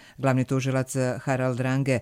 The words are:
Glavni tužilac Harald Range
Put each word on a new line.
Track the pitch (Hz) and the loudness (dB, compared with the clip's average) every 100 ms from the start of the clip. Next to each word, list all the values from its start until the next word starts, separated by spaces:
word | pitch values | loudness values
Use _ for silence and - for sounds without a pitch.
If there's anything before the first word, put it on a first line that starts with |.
| - - | -20 -2
Glavni | 135 131 127 | 0 2 2
tužilac | 131 131 131 123 135 127 123 | 0 0 0 -2 -2 -2 -2
Harald | 143 131 131 123 | -2 0 0 0
Range | 131 131 139 123 | 0 0 2 0